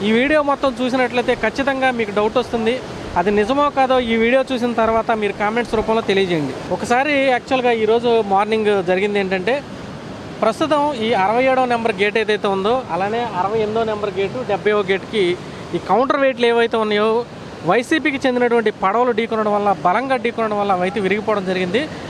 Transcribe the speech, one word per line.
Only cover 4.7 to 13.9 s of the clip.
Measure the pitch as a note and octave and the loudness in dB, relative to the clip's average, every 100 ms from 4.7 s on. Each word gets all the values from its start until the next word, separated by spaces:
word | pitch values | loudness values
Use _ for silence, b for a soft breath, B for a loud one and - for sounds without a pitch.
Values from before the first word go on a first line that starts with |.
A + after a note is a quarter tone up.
తర్వాత | A3+ A3 A3+ A3+ | 0 2 2 0
మీరు | A3 G#3 | 0 -2
కామెంట్స్ | G3 G#3 A#3 A#3 | -2 -2 0 0
రూపంలో | A3 G#3 A3+ | 0 0 0
తెలియజేయండి. | A3+ G3 F#3+ E3 C#3 - - | 2 2 2 0 -2 -6 -6
ఒకసారి | F3+ A3 A#3+ D4 C#4 C4+ | -4 0 2 2 2 2
యాక్చువల్గా | A#3+ - C4 B3 A#3 | 0 0 0 2 2
ఈరోజు | G#3+ A#3 A#3+ A3+ G3+ | 2 2 4 2 2
మార్నింగ్ | G3 G#3+ A3 G#3 G3+ F3 | 2 2 2 2 2 2
జరిగింది | F#3 G#3 G3+ | 2 2 0
ఏంటంటే, | F#3+ F#3+ F#3 C#4 C4 - - - - - - - | 0 -2 0 -2 -4 -12 -14 -14 -14 -14 -12 -2
ప్రస్తుతం | G#3+ G#3+ D#4 D4+ D4 | 0 0 0 2 0
ఈ | B3+ A3 | -2 0
అరవై | A3+ F#3+ A#3+ | 2 2 2
ఏడవ | C4 C4 | 2 2
నెంబర్ | B3+ A#3 A3+ F#3+ | 2 0 0 0
గేట్ | G#3 A3+ | 0 0
ఏదైతే | G#3 G#3 G#3 | 0 0 0
ఉందో, | F#3+ G3+ B3+ A#3 | 0 0 0 -2
అలానే | E3+ G3+ A#3 | -4 -2 -2
అరవై | A#3 F3+ F#3+ A3 | -4 -2 -2 -2
ఎనిమిదో | G#3+ A3 | -2 -2
నెంబర్ | A3 | -2